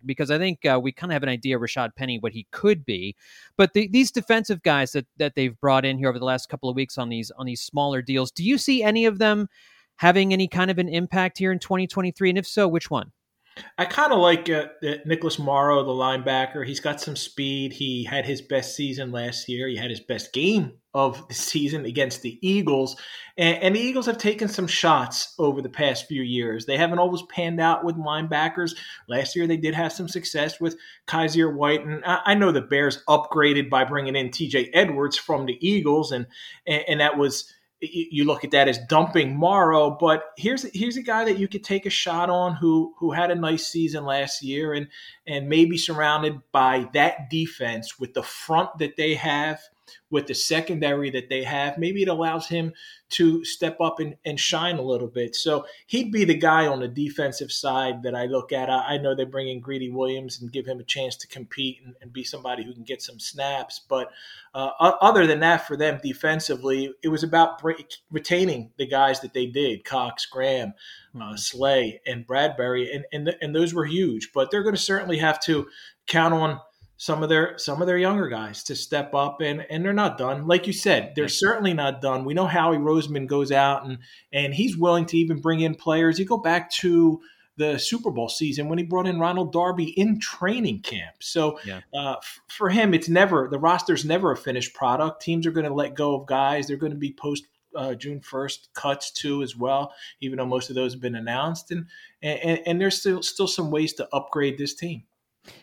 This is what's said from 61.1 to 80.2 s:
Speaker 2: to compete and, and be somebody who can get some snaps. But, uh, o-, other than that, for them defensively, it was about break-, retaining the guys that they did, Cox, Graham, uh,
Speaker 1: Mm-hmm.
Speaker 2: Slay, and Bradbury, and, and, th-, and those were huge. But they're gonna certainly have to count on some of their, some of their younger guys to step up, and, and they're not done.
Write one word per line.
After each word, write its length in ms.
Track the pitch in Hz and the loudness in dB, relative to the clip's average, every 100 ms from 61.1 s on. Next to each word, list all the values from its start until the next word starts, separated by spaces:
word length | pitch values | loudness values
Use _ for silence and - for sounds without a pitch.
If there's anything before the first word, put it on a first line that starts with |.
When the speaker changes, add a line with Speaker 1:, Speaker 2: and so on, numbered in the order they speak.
| - | -8
Speaker 2:
to 100 | - | -14
compete 540 | 135 117 - 135 127 127 | -16 -12 -8 -6 -8 -16
and, 80 | 127 | -20
and 100 | 123 | -18
be 120 | 127 | -14
somebody 400 | 123 135 127 123 | -12 -10 -8 -8
who 100 | 113 | -10
can 100 | 120 | -14
get 200 | 113 127 | -12 -12
some 160 | - 117 | -12 -14
snaps. 600 | - 143 139 139 - - - | -12 -6 -6 -6 -8 -12 -4
But, 240 | 131 127 - - - - 135 | -4 -4 -10 -20 -20 -14 -6
uh, 160 | 135 - | -6 2
o-, 180 | 170 175 | 4 6
other 260 | 202 220 165 | 6 8 6
than 140 | 151 | 4
that, 260 | 165 165 - | 4 4 0
for 100 | 143 | -2
them 220 | 151 139 | 0 0
defensively, 920 | 143 127 156 156 - 127 131 135 135 - | -6 -4 -2 0 -2 -4 -2 -2 -4 -4
it 60 | 160 | -2
was 140 | 156 | 0
about 380 | 160 165 165 - | 2 4 4 2
break-, 360 | 160 160 - - _ | -4 -4 -8 -20 _
retaining 640 | 156 - 175 185 127 113 - | -8 0 2 2 -2 -6 -8
the 100 | 131 | -2
guys 320 | 135 135 131 | 2 4 2
that 140 | 131 | -4
they 120 | 131 123 | -4 -2
did, 400 | 131 139 104 - | 0 -2 -2 -4
Cox, 400 | 135 120 117 - | -4 -4 -6 -8
Graham, 440 | 131 135 131 110 | -2 0 0 -2
uh, 500 | - - - _ 127 | -10 -18 -20 _ -14
Speaker 1:
Mm-hmm. 160 | 107 104 | -12 -8
Speaker 2:
Slay, 640 | - 127 135 135 113 - 135 | -8 -2 2 2 2 -4 -8
and 180 | 120 117 | -8 -4
Bradbury, 640 | 135 147 135 123 123 123 | 0 0 0 -2 -2 -2
and, 140 | 143 143 | -6 -8
and, 140 | 151 151 | -6 -4
th-, 100 | - | -4
and 160 | 151 156 | -2 0
those 180 | 170 | 0
were 120 | 170 151 | 0 -2
huge. 460 | 170 180 110 - | 0 0 -2 -4
But 160 | 139 131 | -2 0
they're 140 | 208 | 0
gonna 140 | 208 202 | 0 0
certainly 420 | - 196 180 160 | 0 -2 0 0
have 200 | 156 151 | 2 2
to 260 | - 151 143 - - - - | 2 0 -2 -10 -20 -14 -2
count 260 | 165 160 | 2 4
on 260 | 160 156 143 - _ - - | 4 2 -2 -10 _ -20 -10
some 260 | - 156 | -4 -2
of 40 | 156 | 2
their, 300 | 160 170 - | 4 2 -2
some 240 | - 143 | -6 -2
of 60 | 180 | 0
their 100 | 180 | 2
younger 320 | 185 202 156 | 2 2 -2
guys 340 | 113 107 107 | -4 -8 -10
to 100 | - | -10
step 400 | 131 - 147 143 | -8 -4 -4 0
up, 280 | 139 143 143 | 0 0 0
and, 240 | 151 147 139 | -4 -4 -6
and 140 | 160 | -4
they're 80 | 190 | 0
not 260 | 202 202 | 2 0
done. 300 | - | 0